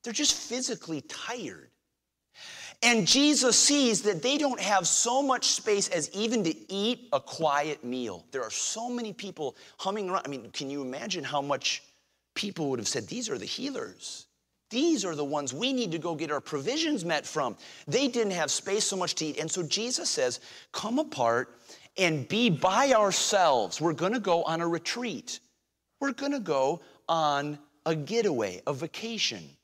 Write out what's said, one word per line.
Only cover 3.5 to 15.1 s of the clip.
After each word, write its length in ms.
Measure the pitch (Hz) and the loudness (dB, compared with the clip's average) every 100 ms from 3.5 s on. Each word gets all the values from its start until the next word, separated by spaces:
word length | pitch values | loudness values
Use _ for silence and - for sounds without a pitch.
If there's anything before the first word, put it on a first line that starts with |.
| - | 6
sees 440 | - 285 254 185 | 6 6 4 4
that 180 | 202 175 | 2 2
they 160 | 240 285 | 2 2
don't 240 | 285 233 | 0 0
have 260 | 185 196 165 | 2 2 4
so 340 | - 233 254 | 2 2 2
much 260 | 277 247 - | 2 2 2
space 420 | - - 202 - | 0 2 2 2
as 200 | 175 147 | -2 -4
even 340 | 190 220 233 165 | -4 0 0 0
to 260 | 156 - | -4 -8
eat 380 | 190 214 240 - | -4 -2 -4 -4
a 80 | 135 | -4
quiet 640 | - - 160 143 151 - | -4 -2 0 2 0 -4
meal. 420 | 120 127 117 87 - | -6 -4 -6 -8 -8
There 120 | 131 | -8
are 60 | 110 | -6
so 380 | - - 220 240 | -4 -4 -4 -6
many 220 | 240 220 | -6 -6
people 460 | 185 196 175 143 - - - | -8 -12 -6 -8 -8 -20 -8
humming 320 | 190 214 185 | -6 -4 -2
around. 120 | 185 139 | -4 -4
I 40 | |
mean, 200 | 135 110 | -10 -10
can 180 | - 135 | -10 -6
you 120 | 143 | -6
imagine 440 | 131 135 117 180 135 | -6 -8 -6 -6 -2
how 160 | 143 | -2
much 420 | 143 131 - - - _ _ _ _ - | 0 -2 -2 -4 -10 _ _ _ _ -8
people 340 | 202 170 147 | -8 -4 -2
would 100 | 127 | -2
have 80 | 101 | -2
said, 200 | - 110 | -4 -6
"These 220 | 226 220 | -8 -6
are 80 | 127 | -6
the 80 | - | -6
healers. 840 | - 277 254 117 120 - - - _ _ _ _ | -6 -6 -6 -10 -12 -14 -14 -18 _ _ _ _
These 340 | 226 339 294 | 0 2 2
are 120 | 185 | 0